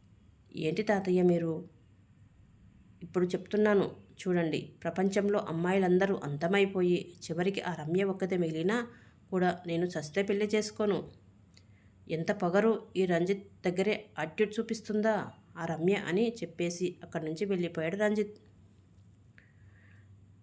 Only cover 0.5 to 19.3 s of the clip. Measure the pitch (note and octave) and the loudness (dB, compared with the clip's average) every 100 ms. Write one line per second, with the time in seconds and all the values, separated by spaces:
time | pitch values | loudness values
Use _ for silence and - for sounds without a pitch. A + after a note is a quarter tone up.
0.5 | - D#3 F3+ G#3+ G3 F#3 F3+ F3+ E3+ E3 | -6 -4 -2 0 0 2 4 4 4 0
1.5 | D#3+ - - - - _ - - - - | -4 -8 -20 -20 -20 _ -20 -20 -20 -20
2.5 | - - - - - F3 F#3 F3+ F#3 - | -20 -20 -20 -20 -20 -6 -2 0 -2 -2
3.5 | G#3+ G#3+ G3+ - - - - F#3 F3+ D#3+ | 2 4 4 2 -4 -20 -8 0 0 2
4.5 | C#3+ - - E3+ F#3+ G3 G3+ G3+ G3+ - | -2 -6 -8 -6 0 2 2 0 0 -2
5.5 | E3 F3+ G3 F3+ F3+ G3 - C#3+ C#3+ E3+ | -2 2 2 4 4 4 0 -4 -4 0
6.5 | G3+ G3 F#3+ F3+ F3 - - - E3+ F#3+ | 4 2 2 2 2 -2 -14 -6 -2 0
7.5 | G3 F3+ D#3+ D3+ F#3 G3 F#3+ F#3 F#3 E3 | -2 -6 -6 0 0 0 0 -2 0 0
8.5 | D#3+ F3+ A#3+ A#3+ - - _ - F#3 F3+ | 0 0 0 -4 -14 -20 _ -4 2 2
9.5 | F3 E3+ E3 F3 E3 D3 G3 G3+ G3+ G#3 | 0 -2 0 0 -2 -4 -2 0 0 2
10.5 | G#3+ G#3+ - G#3 E3+ - - - - - | 0 -2 -2 0 0 -4 -18 -20 -20 -20
11.5 | - - - _ _ - E3 E3 G3 F3 | -20 -20 -20 _ _ -6 -4 -2 0 2
12.5 | G3 A3+ G#3+ - F3+ F3+ E3+ F3 G3 - | 4 4 2 -2 -2 2 2 2 -2 -6
13.5 | - F#3 F3+ G3+ G#3 - - D#3+ - G#3 | -4 -2 0 0 -2 -6 -8 -8 -2 -2
14.5 | A3+ A3+ A3 - G#3+ A3 G3+ B2 - - | 0 -4 -6 -2 0 2 0 -4 -14 -18
15.5 | E3 E3 D#3+ F3 G3+ D3 F#3 A#3 A#3 E3 | -8 -6 0 2 2 0 0 0 -2 -12
16.5 | - F3 F3 F3+ F3+ - E3 D#3 D#3 G3+ | -4 -4 -2 -6 -6 -8 -6 -4 -4 -2
17.5 | F#3 E3+ E3+ D#3+ G3 G#3+ G#3+ G#3 - - | -2 -2 -2 -4 0 0 0 -2 -6 -20
18.5 | - - - - - - - - | -20 -20 -20 -20 -20 -20 -20 -20